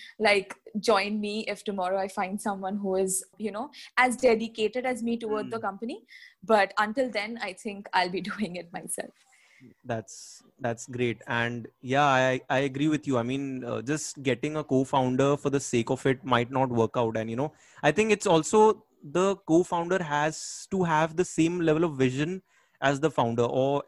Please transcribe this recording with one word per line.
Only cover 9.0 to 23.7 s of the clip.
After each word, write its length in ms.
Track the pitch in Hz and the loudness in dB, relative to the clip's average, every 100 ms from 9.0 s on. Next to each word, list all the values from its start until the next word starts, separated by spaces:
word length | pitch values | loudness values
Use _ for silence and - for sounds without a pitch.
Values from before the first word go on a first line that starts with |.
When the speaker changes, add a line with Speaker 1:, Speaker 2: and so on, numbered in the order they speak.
| - _ _ _ _ _ 123 _ | -10 _ _ _ _ _ -20 _
Speaker 2:
That's, 600 | 123 113 107 - - - _ - | -8 -6 -8 -16 -20 -20 _ -8
that's 260 | 120 117 - | -6 -6 -6
great. 340 | 120 123 113 - | -2 -2 -2 -4
And 400 | 117 117 120 113 _ | -2 -2 -4 -10 _
yeah, 240 | 123 135 147 | -2 2 4
I, 360 | 131 131 127 - | 4 4 0 0
I 100 | 131 | 0
agree 280 | 139 131 156 | 0 0 0
with 200 | 151 143 | 0 0
you. 100 | 127 | 0
I 60 | |
mean, 400 | 117 139 139 131 | 0 -4 -6 -8
uh, 180 | 123 113 | -6 -6
just 400 | 113 151 - - | -4 -6 -6 -4
getting 320 | 131 120 151 156 | -2 -2 -2 -4
a 80 | |
co-founder 720 | 147 131 135 139 127 127 139 143 | 0 0 2 2 2 2 2 2
for 120 | 143 | 0
the 100 | 135 | -2
sake 300 | - 120 117 | 0 0 0
of 160 | 131 139 | 0 0
it 180 | 127 | 0
might 280 | 131 120 120 | 2 2 2
not 180 | 135 131 | 0 2
work 220 | 120 113 127 | 2 2 2
out. 220 | 113 110 | 0 -2
And, 120 | 113 | -4
you 60 | 113 | -4
know, 180 | 151 - _ - | -6 -8 _ -2
I 80 | 147 | 2
think 200 | 156 220 | 2 2
it's 160 | 202 196 | 2 4
also 580 | 165 151 214 220 208 _ _ | 4 4 6 6 4 _ _
the 320 | 151 160 190 190 - | -4 0 0 0 2
co-founder 540 | 165 175 175 170 190 | 4 4 0 0 -2
has 640 | 160 147 151 156 - - - | 0 0 0 -2 -10 -14 -6
to 120 | 190 | -2
have 320 | 175 156 160 160 | 2 2 2 0
the 80 | 180 | -2
same 340 | - 160 180 | 2 2 2
level 240 | 160 156 | 2 2
of 140 | 170 135 | 2 2
vision 440 | 131 131 156 185 - _ _ - | 0 2 -2 -4 -10 _ _ -2
as 180 | 139 139 | 0 2
the 120 | 151 | 0
founder, 320 | 147 117 117 | 0 0 2
or 400 | 120 139 135 | 0 2 2